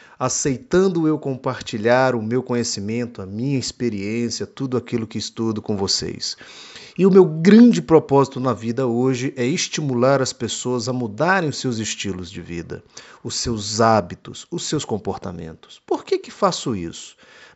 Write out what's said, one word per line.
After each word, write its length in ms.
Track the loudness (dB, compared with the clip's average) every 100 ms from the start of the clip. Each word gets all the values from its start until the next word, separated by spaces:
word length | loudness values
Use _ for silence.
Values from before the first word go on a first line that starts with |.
| -20 -6
aceitando 920 | -4 -2 -2 -4 0 2 2 2 0
eu 100 | 0
compartilhar 960 | -2 -6 -4 -6 -6 -2 2 4 4
o 60 | 2
meu 220 | -2 -2
conhecimento, 800 | -2 -2 -2 -6 -6 -4 -6 -10
a 40 | -12
minha 320 | -6 -2 -2
experiência, 880 | -4 -4 -4 -4 -4 -4 -4 -4 -10
tudo 300 | -8 -4 -4
aquilo 300 | -4 -6 -6
que 100 | -8
estudo 460 | -10 -6 -4 -4
com 160 | -4 -4
vocês. 580 | -2 -2 -4 -8 -10 -12 -16 -20 -20 -20 -12 2
E 80 | 6
o 40 |
meu 140 | 8
grande 560 | 6 4 8 10 10 8
propósito 580 | 6 4 6 4 4 0
na 140 | -2
vida 340 | -2 -4 -2 0
hoje 460 | 2 0 0 -4
é 120 | -2 -2
estimular 760 | -2 -4 -4 -2 2 4 4
as 100 | 0
pessoas 600 | -4 -6 -6 -4 -4 -4
a 20 |
mudarem 560 | -4 -4 -2 0 2 0
os 80 | -4
seus 220 | -4 -4
estilos 520 | -4 -6 -6 -8 -10
de 120 | -12
vida, 420 | -10 -10 -10 -12 -16 -20 -20 -16
os 120 | -10 -8
seus 440 | -6 -6 -4 2
hábitos, 680 | 4 4 2 -8 -14 -16 -10
os 140 | -10
seus 200 | -4 -6
comportamentos. 960 | -4 -6 -6 -6 -8 -10 -12 -14 -20 -16 -6
Por 180 | -6
que 140 | -2 -6
que 120 | -6
faço 460 | -2 -2 0 -4 -4
isso? 400 | -6 -10 -18 _ _ -20 -18